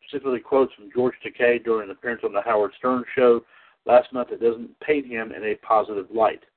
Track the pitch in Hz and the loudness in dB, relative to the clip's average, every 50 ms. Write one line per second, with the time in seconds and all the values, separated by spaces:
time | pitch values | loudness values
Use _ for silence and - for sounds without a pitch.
0 | _ - - 139 131 135 127 117 113 - 147 135 131 123 - _ 104 101 - 120 | _ -12 -12 -8 -4 -4 -4 -4 -4 0 2 2 2 0 -2 _ -20 -8 -4 -2
1 | 123 127 120 - - 110 - - 127 120 120 120 113 117 113 110 104 95 95 _ | -2 -2 -2 -6 -14 -14 -4 0 2 2 2 2 0 -2 -2 -2 -4 -8 -14 _
2 | - 123 117 110 - 110 101 101 101 117 113 104 104 98 - - - 127 127 127 | -8 -8 -8 -4 -6 -4 -4 -4 -2 0 0 0 0 0 -4 -4 -2 -2 -2 -2
3 | 120 - - - 127 123 120 117 - _ _ - _ _ _ _ _ - 117 123 | -4 -4 0 4 6 6 4 4 0 _ _ -20 _ _ _ _ _ 6 6 6
4 | 123 - 127 127 123 - 110 95 113 117 117 113 117 120 - _ - - 156 147 | 6 4 -6 -8 -6 -6 -6 -2 -2 -2 -2 -2 -10 -16 -18 _ -2 -2 -2 -2
5 | 135 123 120 113 113 110 - 80 104 107 107 - - - 113 107 101 107 107 101 | -2 -6 -8 -8 -8 -8 -10 -8 -6 -6 -6 -6 -2 0 2 2 2 0 -6 -8
6 | 92 85 104 113 110 107 - - _ _ _ | -8 -6 -2 0 0 0 0 -4 _ _ _